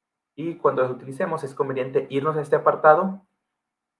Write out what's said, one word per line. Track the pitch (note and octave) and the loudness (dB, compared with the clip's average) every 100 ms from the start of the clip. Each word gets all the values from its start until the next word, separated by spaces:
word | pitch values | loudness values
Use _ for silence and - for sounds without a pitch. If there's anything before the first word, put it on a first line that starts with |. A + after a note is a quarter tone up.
| _ _ _ | _ _ _
Y | - E3+ D#3+ | -10 -10 -2
cuando | C#3+ C3 | 0 0
las | B2+ | -2
utilicemos | B2+ B2+ C3+ F3+ D#3+ | -4 -10 -8 -6 -6
es | C3+ | -8
conveniente | - C3+ C3 C3 C3+ G#2 | -6 -4 -4 -2 -2 -2
irnos | C3+ D3+ D3+ | -2 -2 -2
a | |
este | C#3+ D3+ | 0 2
apartado | D3 C#3+ D#3 D#3+ F#3+ F#3+ _ _ _ _ _ _ _ | 2 4 6 6 2 -6 _ _ _ _ _ _ _